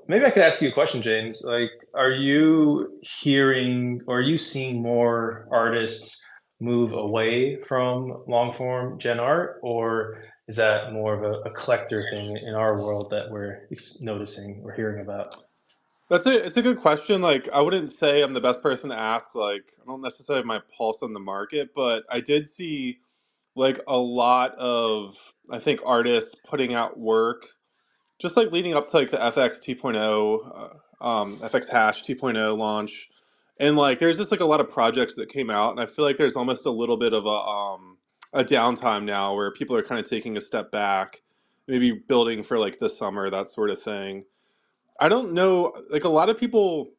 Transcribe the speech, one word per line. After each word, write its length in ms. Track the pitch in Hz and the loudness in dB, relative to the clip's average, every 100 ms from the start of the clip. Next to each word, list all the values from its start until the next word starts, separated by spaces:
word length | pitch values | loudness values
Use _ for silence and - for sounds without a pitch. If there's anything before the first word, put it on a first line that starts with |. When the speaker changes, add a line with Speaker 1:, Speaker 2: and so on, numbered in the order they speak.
| - | 0
Speaker 1:
maybe 160 | 202 | 4
I 60 | 269 | 4
could 140 | 202 | 6
ask 180 | 165 - | 4 4
you 80 | 139 | 0
a 20 | |
question, 300 | 139 143 123 | 2 0 0
James. 400 | 110 110 113 110 | -2 -2 -2 -8
Like, 280 | 123 120 117 - - | -4 -2 -2 -6 -8
are 160 | - 131 | 0 0
you 880 | 131 139 147 156 160 151 147 - - | 2 2 4 6 6 4 2 -2 -10
hearing 960 | - - 147 139 135 131 123 123 123 120 - | -16 -4 2 4 4 4 0 0 -2 -4 -2
or 120 | 123 | 0
are 40 | |
you 160 | 135 160 | 2 0
seeing 420 | - 139 131 120 | -2 -4 -4 -4
more 680 | 117 120 120 117 113 113 - | 0 2 4 2 -2 -6 -2
artists 680 | 120 117 117 110 - - - - - _ - | 2 2 0 -2 -6 -12 -16 -18 -20 _ -8
move 320 | 120 120 117 | 0 2 2
away 680 | - 104 113 113 120 135 135 | 0 -2 0 2 2 0 -2
from 600 | - 131 127 127 127 127 - | -4 -2 0 -2 -6 -10 -2
long 240 | 120 120 | 0 0
form 440 | 110 127 127 127 - | -2 -4 -4 -6 -6
gen 200 | 123 117 | -4 0
art, 400 | 127 165 175 - | 0 0 -2 -6
or 600 | 127 117 113 113 107 - - _ - | -4 -2 -2 -2 -4 -10 -18 _ -8
is 100 | 107 | 0
that 360 | 110 107 107 | 2 2 -2
more 200 | 110 107 | -4 -2
of 100 | 104 | -2
a, 180 | 107 110 | -2 -4
a 100 | - | -8
collector 520 | - - 110 98 107 95 | -6 0 0 0 -6 -6
thing 260 | 104 104 107 | -8 -8 -10
in 180 | 113 | -6
our 260 | 107 110 101 | -2 0 0
world 300 | 104 104 104 | -2 -6 -4
that 180 | 104 110 | -6 -6
we're 380 | 107 101 95 - | -10 -10 -12 -16
ex-, 280 | - - - | -16 -16 -12
noticing 600 | 117 104 104 - 101 98 | -8 -8 -8 -10 -12 -14
or 80 | 101 | -12
hearing 300 | 110 110 104 | -6 -6 -6
about? 320 | 101 101 - - _ _ _ _ _ _ - | -10 -10 -10 -14 _ _ _ _ _ _ 0
Speaker 2:
That's 160 | 175 262 | 2 4
a, 200 | 247 180 | 2 2
it's 100 | 240 | 2
a 60 | |
good 160 | 240 247 | 2 4
question. 420 | 156 151 - 190 | 4 4 2 2
Like, 280 | 175 139 - | 4 2 2
I 80 | 139 | 2
wouldn't 300 | 151 185 156 | 4 2 -4
say 320 | - 147 147 | 0 2 4
I'm 120 | 139 | 4
the 60 | 131 | 2
best 220 | 123 123 | 0 2
person 260 | 151 127 143 | 0 -2 -4
to 60 | 113 | -4
ask. 380 | 110 113 - | -2 -2 -4
Like, 300 | 120 104 101 - _ | -4 -4 -4 -8 _
I 20 | |
don't 160 | 123 131 | -16 -10
necessarily 380 | 131 - - 135 | -10 -10 -4 -4
have 80 | 117 | -2
my 160 | 107 - - | -6 -8 -4
pulse 240 | 110 110 | -4 -4
on 100 | 117 | -6
the 80 | 104 | -10
market, 500 | 98 98 104 151 139 | -8 -8 -6 -6 -6
but 300 | 143 123 113 - | -2 -2 -2 -4
I 120 | 120 | -6
did 280 | 117 147 147 | 0 0 -2
see, 520 | - 175 147 127 123 _ _ _ _ _ 131 | -10 -10 -6 -8 -10 _ _ _ _ _ 0
like, 240 | 131 131 - | 0 0 -2
a 100 | 127 | 0
lot 560 | 123 123 120 123 127 | 0 2 4 4 2
of, 600 | 127 123 120 113 107 98 - - _ - | -2 -2 0 0 -2 -6 -16 -20 _ -14
I 80 | 117 | -6
think, 220 | 151 123 | -2 0
artists 560 | 127 120 120 117 110 - - | 2 2 4 2 0 -12 -8
putting 260 | 147 127 | -4 -2
out 260 | 120 117 - | -2 -2 -4
work 480 | 110 110 113 117 - _ _ _ _ _ _ - | 0 2 2 -2 -12 _ _ _ _ _ _ -8
just, 180 | 175 233 | 0 2
like, 160 | 151 | 4
leading 220 | 170 175 | 2 0
up 140 | 147 147 | 0 2
to, 80 | 160 | 2
like, 140 | 131 | 2
the 120 | - | 2
F 160 | 117 139 | 0 2
X 200 | 120 - | 0 0
two 180 | - 123 | -10 -6
point 200 | 131 110 | -2 0
oh, 840 | 107 107 107 110 - - - - _ - | 2 2 2 0 -4 -16 -18 -20 _ -8
uh, 20 | |
um, 340 | 120 113 101 104 | -2 0 -2 -6
F 120 | 113 | -2
X 140 | - - | -2 0
Hash 340 | 123 107 - | 2 2 2
two 140 | - 127 | -4 -4
point 200 | 131 110 | -2 0
oh 180 | 107 | 0
launch. 540 | 107 107 107 104 - - _ _ _ _ - | 0 -2 -2 -4 -10 -20 _ _ _ _ -2
And, 180 | 143 151 | 2 4
like, 220 | 143 123 | 4 4
there's 180 | 165 160 | 2 2
just, 140 | 175 | 0
like, 100 | 190 | 0
a 60 | 165 | 2
lot 140 | 151 | 2
of 80 | 156 | 2
projects 460 | - 117 123 117 | 2 2 2 -2
that 140 | - - | -4 -10
came 220 | 139 117 | -6 -2
out, 200 | 104 110 | 0 0
and 80 | 117 | -2
I 60 | 113 | -6
feel 180 | - | 0
like 120 | 143 139 | 0 2
there's 200 | 139 131 | 2 2
almost 300 | 123 123 143 | -2 -2 -2
a 40 | |
little 260 | 113 117 113 | -2 0 0
bit 160 | 120 | 2
of 120 | 110 | 0
a, 40 | 104 | 0
um, 720 | 104 104 104 101 95 92 92 _ _ - | -2 -2 -4 -6 -8 -14 _ _ _ -6
a 120 | 143 | -2
downtime 600 | 127 131 120 117 123 104 | 2 4 2 2 0 0
now 300 | 104 101 98 | -2 -2 -2
where 180 | 101 101 | -2 -4
people 240 | - 127 117 | -6 -4 -2
are 60 | |
kinda 200 | - 117 | -2 -6
taking 340 | - 113 113 107 | -6 -6 -6 -8
a 40 | |
step 320 | 104 113 101 | -6 -6 -4
back, 500 | 104 101 95 95 - _ _ _ _ - | -2 0 0 -2 -10 _ _ _ _ -4
maybe 240 | 127 123 | 2 2
building 500 | 107 - 120 117 107 | 0 2 2 2 0
for, 160 | 104 117 | -2 0
like, 200 | 101 - | 0 -2
the 120 | 113 | -4
summer, 400 | - 104 98 98 | -2 -6 -4 -2
that 180 | 95 98 | -4 -4
sort 220 | - 104 | -4 -2
of 100 | 95 | -2
thing. 440 | 110 101 98 98 - _ _ _ _ _ _ - | -6 -8 -8 -10 -14 _ _ _ _ _ _ 0
I 100 | 156 | 2
don't 240 | 233 214 | 2 0
know, 400 | 170 190 180 175 - - | 2 4 4 0 -4 -6
like, 120 | 147 | -2
a 60 | 180 | 2
lot 200 | 156 190 | 4 4
of 60 | 226 | 2
people 540 | 240 226 196 160 - | 0 2 2 0 -8